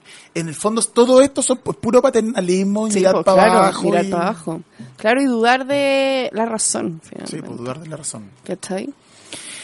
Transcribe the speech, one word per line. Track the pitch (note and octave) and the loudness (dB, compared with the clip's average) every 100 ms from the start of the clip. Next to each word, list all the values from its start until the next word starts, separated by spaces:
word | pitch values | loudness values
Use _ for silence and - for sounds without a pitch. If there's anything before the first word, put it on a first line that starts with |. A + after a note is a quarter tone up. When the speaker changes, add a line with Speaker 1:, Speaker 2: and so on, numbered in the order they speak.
| _ - - E3 | _ -20 -12 -8
Speaker 1:
en | E3 | -8
el | |
fondo, | C#3+ G#3 A3+ | -4 -4 -2
todo | - - A#3+ B3+ | 0 2 6 6
esto | C#4 - | 6 2
son, | - B3+ | -2 -2
pues, | - E3 | -4 -6
puro | A3+ A#3 | 0 4
paternalismo | C4+ A#3+ A3 A#3 F3+ F#3 G3 G#3 A3 | 4 2 0 -2 0 0 0 -2 0
y | |
Speaker 2:
Sí, | G#3 | 2
Speaker 1:
mirar | F#3 | 2
Speaker 2:
pues, | F#3 F3+ | 4 4
Speaker 1:
pa' | |
Speaker 2:
claro, | F#3+ G#3+ | 6 6
Speaker 1:
abajo | F#3 F#3+ - F3+ | 4 2 2 0
Speaker 2:
mirar | F3 F#3+ | 0 0
Speaker 1:
y | |
Speaker 2:
pa' | F3 | -2
abajo. | F3+ F3 - E3 - - - - | -2 -4 -8 -10 -12 -20 -20 -6
Claro, | G#3+ B3+ | 0 2
y | C#4 | 2
dudar | A#3 A#3 B3+ C4 | 2 2 2 0
de | C#4+ C#4 C4+ C4+ C4+ B3+ | -2 0 0 0 -2 -4
la | G3+ A3+ | -4 -4
razón, | A3 - - A3 E3 | -2 -4 -4 -6 -8
Speaker 1:
Sí, | - | -14
Speaker 2:
finalmente. | - - D#3 - | -16 -12 -12 -12
Speaker 1:
pues, | A#2 | -12
dudar | A#2+ C#3+ | -10 -10
de | E3 | -12
la | D3+ | -12
razón. | - A#2+ G2 - | -12 -12 -16 -18
Speaker 2:
¿Cachai? | - F#3 - F#3+ C4 - _ - - - - - | -12 -12 -8 -8 -8 -14 _ -20 -20 -18 -16 -18